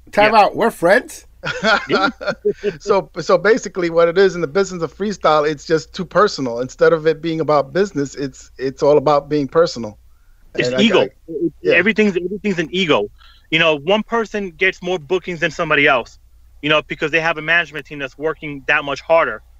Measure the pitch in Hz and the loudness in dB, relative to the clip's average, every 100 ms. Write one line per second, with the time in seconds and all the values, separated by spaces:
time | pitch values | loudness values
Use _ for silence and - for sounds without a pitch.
0 | - - 214 220 190 - 226 - 165 226 | -6 2 4 6 4 2 -2 0 2 2
1 | 359 - - - 170 - 214 202 - 202 | 0 -14 -20 -12 -10 -4 0 0 0 0
2 | 190 - 202 180 208 - 208 165 202 202 | 0 -2 -6 -4 -4 -4 -6 -8 -2 -2
3 | 165 175 165 185 185 254 202 185 170 165 | -2 -10 0 2 4 0 0 -4 -2 2
4 | 170 170 196 175 160 160 190 180 156 - | 2 4 2 2 -2 -2 -2 -4 -8 -6
5 | 208 190 170 151 151 151 - 160 - - | -6 -2 2 2 2 -4 -2 -2 -2 -10
6 | 175 175 202 - 131 117 127 - 165 165 | -2 2 2 0 -6 -4 -6 2 2 4
7 | 156 151 165 160 147 151 135 151 202 143 | 0 -2 -4 -4 0 0 2 -2 -2 -2
8 | 139 - 139 - - - 131 131 143 147 | -6 -6 -8 -10 -20 -8 -8 0 4 4
9 | 143 143 143 151 135 165 165 123 110 104 | 4 0 0 -4 0 2 2 0 -10 -12
10 | - - _ - - - 123 127 220 180 | -20 -20 _ -20 -12 -4 -2 2 2 2
11 | 101 - - - 170 - - 170 185 202 | -2 -6 -14 -6 -6 -4 0 2 2 2
12 | 208 180 180 202 208 170 160 185 180 123 | 0 0 -6 -6 -4 -4 -4 -4 0 0
13 | 104 - - - _ 160 165 151 143 214 | 0 -8 -20 -20 _ 0 2 0 0 -2
14 | - 233 214 208 196 156 185 - 180 185 | 0 -4 -4 -6 -8 -2 -4 -2 -6 -6
15 | 139 185 - 170 165 147 165 151 147 135 | -4 -4 -4 -4 -4 -4 -2 2 4 2
16 | 110 - _ - - - 147 151 - 160 | -2 -14 _ -20 -20 -10 0 0 -2 -6
17 | 156 160 160 156 156 170 160 151 135 147 | -2 0 -2 -4 0 0 0 -8 -14 -12
18 | 135 - 151 156 156 143 131 147 143 135 | -12 -6 -6 -6 -10 -10 -2 -2 0 -8
19 | - 165 143 107 - | 2 2 2 -4 -14